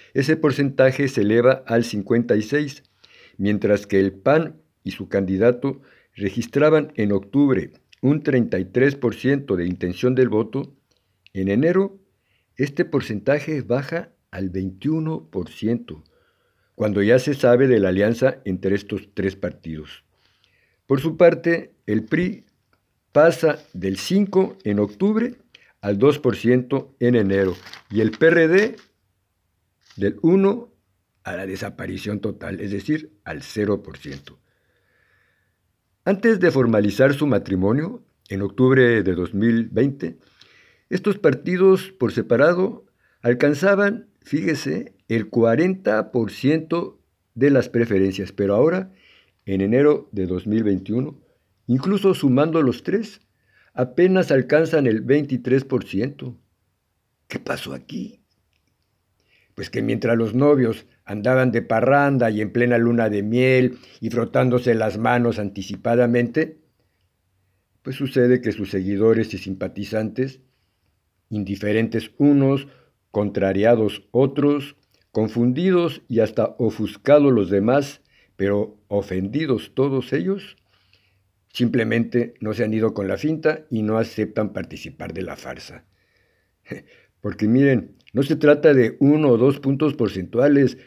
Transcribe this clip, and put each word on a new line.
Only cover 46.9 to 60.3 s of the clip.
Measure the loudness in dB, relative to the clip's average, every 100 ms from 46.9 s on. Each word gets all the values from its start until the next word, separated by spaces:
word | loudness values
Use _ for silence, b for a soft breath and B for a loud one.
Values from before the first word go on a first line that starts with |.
| -14 _ _ _
de | 0 2
las | 4 2
preferencias, | -2 0 2 0 -2 -10
pero | -4 0
ahora, | 2 2 0 -6 b b b b b -6
en | -2
enero | 0 2 4 2 -2
de | -6 -4
dos | -4 -2
mil | -2
veintiuno, | 0 -2 -2 -4 -4 -10 _ _ _ _ -2
incluso | 0 0 0 0
sumando | 2 2 2 2 2
los | 0 0
tres, | -4 -4 -6 -16 _ _ _ _ _
apenas | -6 -4 2 4 4 2
alcanzan | 0 2 2 2 2 2
el | 0
veintitrés | 2 0 0 -6 0 0
por | 0 -4 -4
ciento. | -6 -6 -8 -16 -16 _ _ _ _ _ _ _ _ _
¿Qué | -14
pasó | -10 -10 -10
aquí? | -14 -14 -12 -12 -16 _ _ _ _ _ _ _ _ _ _ _ _ _
Pues | -16 -8
que | -6
mientras | -4 -2 0 0
los | 0